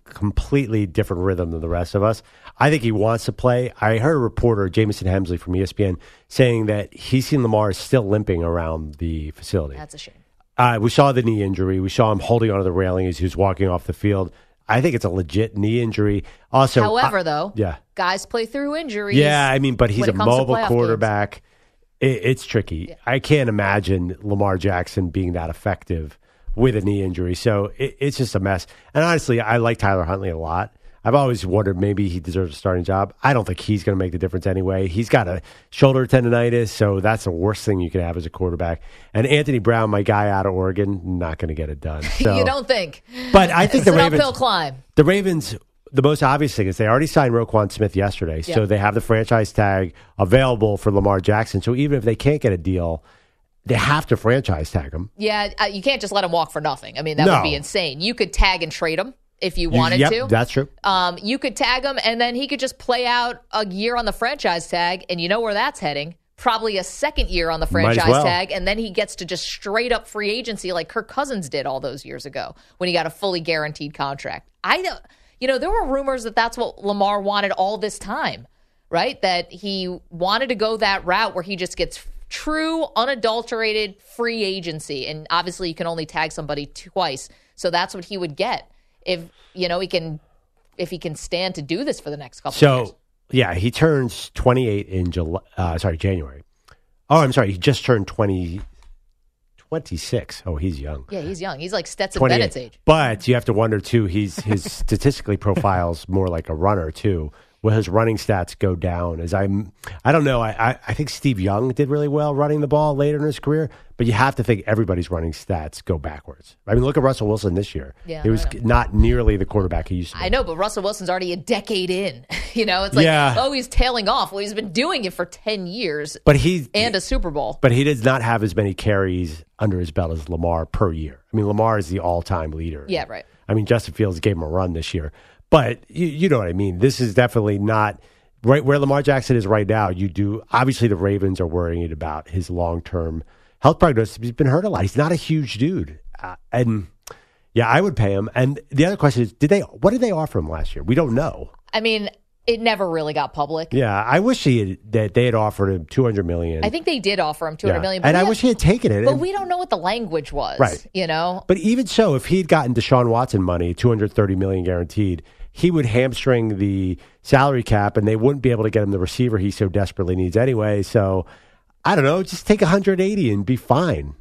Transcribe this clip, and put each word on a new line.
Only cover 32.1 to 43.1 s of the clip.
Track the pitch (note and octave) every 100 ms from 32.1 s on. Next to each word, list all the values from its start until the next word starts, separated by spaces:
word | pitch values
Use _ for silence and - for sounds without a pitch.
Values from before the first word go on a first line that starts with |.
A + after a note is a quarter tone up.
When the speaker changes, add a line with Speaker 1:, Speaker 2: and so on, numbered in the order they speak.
| F2+
Speaker 1:
deserves | D2+ F2+ F2+
a | D2
starting | G2 F2+
job. | F2 F#2+ G2 -
I | C3
don't | B2+
think | G2 F2+
he's | - G#2
gonna | - F#2+
make | F#2
the | F2
difference | F2+ F#2 G2
anyway. | F#2+ F#2 F#2+ F#2+
He's | F#2+ A#2
got | C3+ F2+
a | F2+ - - _
shoulder | - C3+ C3 B2
tendonitis, | C3 A#2+ A#2+ A#2+ A#2+ A2
so | - G#2 G2
that's | G#2 A2+
the | G2
worst | E2+ G2+ G#2 -
thing | F#2+
you | F2
can | F#2+
have | E2+ F2
as |
a | D#2+
quarterback. | - F#2 E2+ E2+ E2 - - -
And | G#2+ B2+
Anthony | D3 C#3+ B2
Brown, | G#2+ A2+ A2
my | G#2
guy | G2+ G#2 G#2
out | G2 F#2+
of |
Oregon, | F#2 F#2 F#2 G2+ F#2+ F#2 F2
not | E2 D#2
gonna | D#2+
get | D2+ D2+
it | D2
done. | D#2+ D2+
Speaker 2:
<laughs> | D#2 -
Speaker 1:
So. | A2 F#2+
Speaker 2:
You | -
don't | C#4 -
think? | A#3 E3+ - _